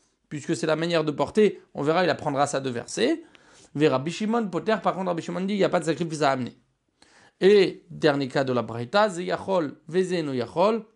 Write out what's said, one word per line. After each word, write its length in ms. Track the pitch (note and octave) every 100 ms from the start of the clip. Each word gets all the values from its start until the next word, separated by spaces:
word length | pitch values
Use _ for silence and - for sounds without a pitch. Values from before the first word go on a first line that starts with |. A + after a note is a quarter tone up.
| _ _ _
Puisque 260 | D3+ D3+ D#3+
c'est 100 | D#3+
la 100 | D#3
manière 280 | E3+ E3
de 60 | D#3
porter, 500 | D3 C#3 A3 G#3 - -
on 80 | -
verra, 200 | C#3+ E3
il 60 | F3
apprendra 380 | C3 D3+ C3+ C#3+
ça 140 | C#3+
de 100 | C3+
verset. 520 | A#2 - - A#3+ E4 - - _ - - C#3+
Mais 120 | D3+
Rabbi 240 | C3 D3+
Shimon 340 | E3 G#3+ A#3 G#3
Poter, 260 | E3 E3 G#3+
par 140 | F#3+
contre, 140 | D#3+ F#3+
Rabbi 120 | E3
Shimon 200 | D#3 F3
dit, 140 | F#3+
il 20 | G#3
n'y 80 |
a 40 | D#3+
pas 120 | F3
de 40 |
sacrifice 380 | D#3+ D3 E3+ D3+
à 80 | C#3+
amener. 260 | C3 A#2+ - _ _ _ _ _ _ _ -
Et 440 | F#3+ G#3 E3+ - -
dernier 380 | D3+ D3+ C#3 C3
cas 160 | D3
de 80 | C3
la 100 | B2
Braïta, 460 | A2+ A#2 A#2+ G3+ G#3+
Ze 140 | E3+
Yachol, 520 | F3+ F3 F#3+ F#3 C#3+ - -
Ve 120 | F3
Ze 180 | F3 F3
No 100 | D3
Yachol. 520 | B2+ A2 D#3+ G3+ A3+ -